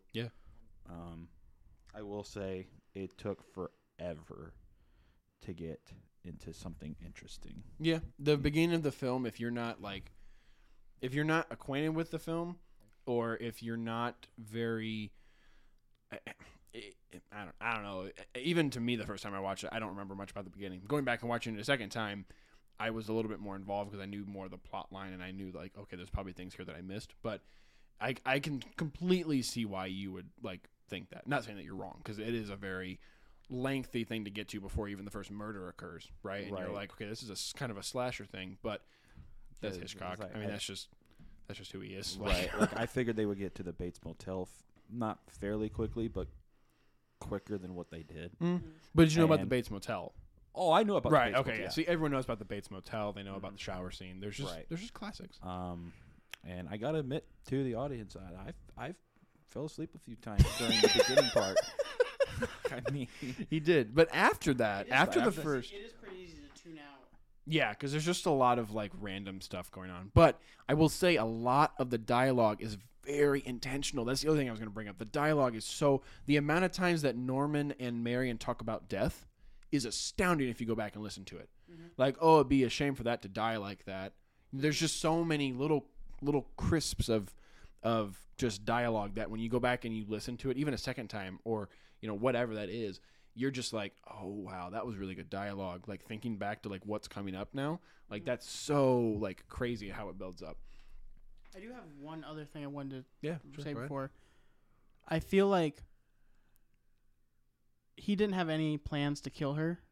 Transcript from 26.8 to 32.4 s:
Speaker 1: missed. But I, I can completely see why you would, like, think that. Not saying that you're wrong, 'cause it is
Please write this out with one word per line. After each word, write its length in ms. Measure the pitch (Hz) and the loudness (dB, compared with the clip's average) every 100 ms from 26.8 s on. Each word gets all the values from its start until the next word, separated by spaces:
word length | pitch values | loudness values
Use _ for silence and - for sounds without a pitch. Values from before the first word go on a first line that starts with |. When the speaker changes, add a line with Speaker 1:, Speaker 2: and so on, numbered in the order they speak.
Speaker 1:
missed. 320 | 92 101 - - | -10 -10 -12 -10
But 200 | 113 101 - - - _ - _ | -8 -8 -12 -20 -20 _ -20 _
I, 140 | 117 123 131 | -4 -2 0
I 140 | 135 | 0
can 220 | 147 135 - - | 0 -6 -8 -6
completely 640 | 156 - 180 185 160 139 | -6 -2 2 2 4 0
see 240 | 113 120 107 | 0 -2 -2
why 200 | 95 95 | -2 -4
you 240 | 95 98 | -6 -6
would, 160 | 92 90 - | -8 -12 -10
like, 280 | 113 92 - _ - | -10 -10 -14 _ -10
think 220 | 92 - | -10 -10
that. 180 | - - | -12 -2
Not 160 | 139 113 | -2 -2
saying 120 | 101 | -12
that 60 | 69 | -10
you're 100 | 95 | -10
wrong, 260 | 95 - | -10 -10
'cause 160 | - 104 | -10 -6
it 140 | 110 | -4
is 160 | 117 | -4